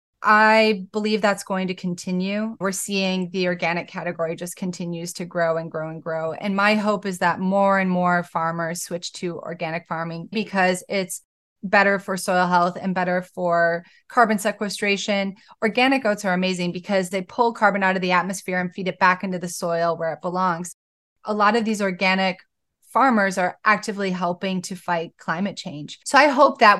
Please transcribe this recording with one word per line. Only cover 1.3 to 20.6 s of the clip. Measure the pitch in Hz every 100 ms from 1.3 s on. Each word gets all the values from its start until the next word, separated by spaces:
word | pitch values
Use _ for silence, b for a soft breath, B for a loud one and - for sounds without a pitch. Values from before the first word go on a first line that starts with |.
| 196
going | - 190 185
to |
continue. | 180 180 175 185 185 190 208 220 226
We're | 190
seeing | 190 - 196 190 185 180
the | 190 180
organic | 175 165 175 170
category | 185 170 165 165
just | - 180 -
continues | 185 175 175 170 170
to | - 175
grow | 175 165 165
and | 165
grow | 160 160
and | 160
grow. | 165 160 160
And | - 208 196
my | 208
hope | 214 208 202
is | 202 175
that | 175 165
more | 185 196 196 196
and | 185
more | 180 180 175
farmers | 175 165 165 170 165 175
switch | - 175 -
to | - 175 160
organic | - 175 165 165 -
farming | 160 165 165 170
because | 214 185 196 185 185 -
it's | 202 185 - _ _ _ _
better | 196 202 196 196
for | 196 185
soil | - 180 180
health | 180 175 -
and | 190
better | 185 180 180
for | 180 - 175 170 170 170 b b -
carbon | 254 220 214
sequestration. | 214 - 202 - 202 196 214 202 196 190 B -
Organic | 220 214 262 269
oats | 220 208
are | 196
amazing | 180 185 180 175
because | 175 175 196 180
they | 196
pull | 180 - 233
carbon | 233 208 202
out | 190 185
of |
the | 185
atmosphere | 180 180 185 - 180
and | 180
feed | 196 185
it | 180
back | 185 185
into | 196 180
the | 175
soil | - 175 170 170 165
where | 165
it | 147
belongs. | 180 180 185 170